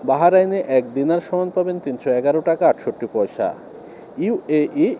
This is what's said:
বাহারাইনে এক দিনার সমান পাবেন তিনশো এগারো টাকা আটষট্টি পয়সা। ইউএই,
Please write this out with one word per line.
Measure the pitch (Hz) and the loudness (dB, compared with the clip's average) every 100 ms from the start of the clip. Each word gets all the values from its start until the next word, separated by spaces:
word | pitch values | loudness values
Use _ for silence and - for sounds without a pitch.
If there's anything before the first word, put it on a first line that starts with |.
| 127 | 0
বাহারাইনে | 139 170 185 190 196 180 | 4 6 6 4 -2 2
এক | 131 117 | 0 0
দিনার | 127 143 170 | -2 0 0
সমান | 170 180 185 180 | 0 -4 -2 -2
পাবেন | 180 180 | -2 -4
তিনশো | 165 123 139 | -6 -6 0
এগারো | 123 135 156 | 2 2 0
টাকা | 160 165 165 | 0 2 2
আটষট্টি | - - - 117 | 2 -2 -6 -6
পয়সা। | 110 101 - 95 82 - - - - - - | -2 -2 -2 -4 -4 -16 -18 -18 -18 -16 -4
ইউএই, | 185 233 - 151 151 143 196 | -2 -2 0 0 2 2 0